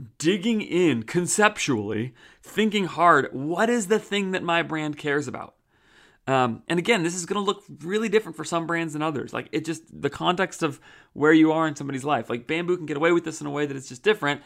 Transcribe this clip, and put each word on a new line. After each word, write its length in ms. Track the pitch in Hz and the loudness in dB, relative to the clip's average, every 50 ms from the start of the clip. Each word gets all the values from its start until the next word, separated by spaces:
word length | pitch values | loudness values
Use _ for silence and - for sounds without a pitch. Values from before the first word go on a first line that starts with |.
| 131 107 _ - | -16 -16 _ -2
digging 440 | 143 165 202 196 170 240 226 214 - | 0 0 2 2 2 0 0 0 -2
in 420 | - - 175 185 160 131 113 113 | -2 0 2 2 2 2 0 -2
conceptually, 1080 | - - 175 180 160 - - 214 - - - - - 131 107 101 104 107 104 120 127 - _ - - - _ - | -4 -2 -2 -2 0 2 2 2 2 2 0 -2 -2 -2 -2 -2 -2 -4 -4 -4 -6 -8 _ -20 -20 -20 _ -20
thinking 440 | - - 196 214 220 196 208 190 | -8 -2 0 0 2 2 0 -2
hard, 420 | 156 - 151 170 175 160 143 131 - | -2 0 4 6 8 8 8 6 2
what 400 | - 131 139 151 175 175 220 233 | -2 -6 -4 -2 0 2 2 2
is 160 | 240 240 196 | 2 2 2
the 140 | 175 220 208 | 2 0 0
thing 320 | 208 - 202 202 196 190 190 | 0 0 -2 -2 0 0 -2
that 100 | 180 - | -2 0
my 200 | 175 170 170 160 | 0 0 0 0
brand 360 | 139 156 156 156 151 147 - | 0 -4 -4 -4 -4 -6 -4
cares 300 | - 147 143 147 139 127 | -2 -2 0 0 -2 -4
about? 260 | - - - - - _ _ _ _ _ _ _ _ _ _ _ _ _ - | -8 -10 -12 -14 -18 _ _ _ _ _ _ _ _ _ _ _ _ _ -4
Um, 380 | - 135 131 127 120 113 - - | 0 2 2 2 2 0 -4 -4
and 140 | - 165 175 | -2 -2 0
again, 240 | 165 226 240 208 160 | 2 2 2 2 0
this 100 | 170 170 | -2 -4
is 100 | 185 165 | -4 -6
gonna 160 | 160 190 208 | -4 -4 -2
look 220 | 196 196 196 - - - 147 147 | 0 -2 -2 -4 -6 -20 -18 -12
really 300 | 147 175 196 214 226 220 | -8 -4 -2 -2 0 2
different 280 | 185 220 220 170 156 | 2 2 0 0 -10
for 80 | - 151 | -12 -8
some 220 | - 170 170 165 | -4 -4 -4 -2
brands 280 | 156 170 165 165 160 147 | -2 -2 -4 -4 -4 -4
than 80 | 151 151 | -4 -4
others. 300 | 160 151 120 - - - | -4 -4 -4 -6 -6 -8
Like, 160 | 117 - - - | -10 -8 -6 -6
it 120 | 160 - | -6 -4
just, 200 | 160 160 - - - - 78 - | -4 -8 -8 -10 -20 -10 -6 -6
the 80 | 139 | -6
context 540 | - - 165 170 180 175 190 180 - - 170 | -4 -2 0 0 0 0 -2 -4 -4 -4 -4
of 160 | 151 131 - - - - - - _ - | -4 -4 -6 -14 -20 -20 -20 -20 _ -6
where 200 | 131 143 156 160 | 2 4 6 8
you 200 | 160 156 156 156 | 8 8 6 4
are 160 | 160 160 156 | 2 0 -2
in 80 | 143 | -2
somebody's 280 | - 147 139 135 131 123 | -6 -8 -6 -6 -6 -2
life. 240 | 147 147 120 113 - | -2 -2 -2 -2 -4
Like, 200 | 123 120 - - | -6 -6 -4 -4
Bamboo 280 | 156 165 175 170 180 | -4 -4 -2 -2 -2
can 80 | 175 156 | -4 -4
get 120 | 147 151 | -6 -2
away 160 | 143 160 170 175 | 2 4 4 4
with 100 | 170 170 | 4 0
this 180 | 160 156 - | -2 -8 -8
in 60 | 156 | -8
a 40 | 143 | -6
way 140 | 143 147 147 | -4 -4 -4
that 120 | 143 135 | -4 -4
it's 120 | 135 131 - | -8 -12 -14
just 140 | 127 127 - | -12 -2 2
different. 400 | 202 208 214 - 143 143 143 - | 2 2 2 2 -2 -2 -2 -6